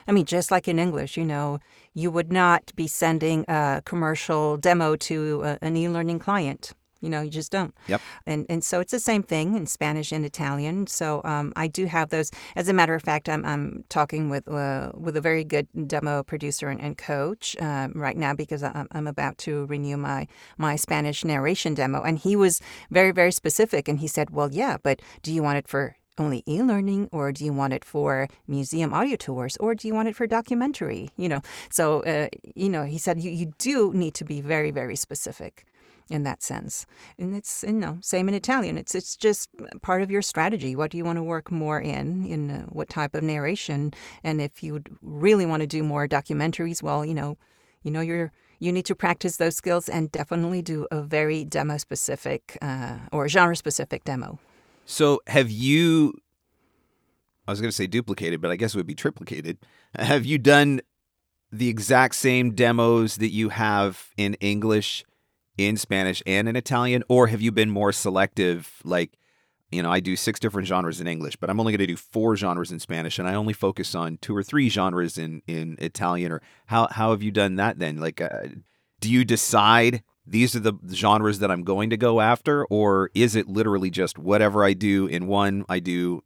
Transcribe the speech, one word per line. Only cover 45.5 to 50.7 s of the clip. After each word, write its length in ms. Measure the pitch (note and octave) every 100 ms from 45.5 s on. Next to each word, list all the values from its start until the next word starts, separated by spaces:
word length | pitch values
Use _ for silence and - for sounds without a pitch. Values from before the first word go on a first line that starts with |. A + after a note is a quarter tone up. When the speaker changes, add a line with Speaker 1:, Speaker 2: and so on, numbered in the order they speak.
| D#3 D3+
Speaker 1:
do 160 | D#3
more 260 | D#3 D3 C#3+
documentaries, 720 | C#3+ - D3 D#3 D#3+ E3+ E3+
well, 220 | D#3 D3 D3+
you 80 |
know, 240 | D#3 C#3+ D3 _ _ _ _
you 80 | D3+
know, 100 | D#3
you're, 320 | E3 E3+ E3 _ _ -
you 140 | F3
need 120 | F3+ F3+
to 80 | F#3+
practice 420 | F3+ F3 F#3 -
those 180 | E3+ D3+
skills 320 | F#3 F3 -
and 240 | F3 D#3
definitely 500 | D3+ D3 E3+ E3+ F3+
do 240 | E3+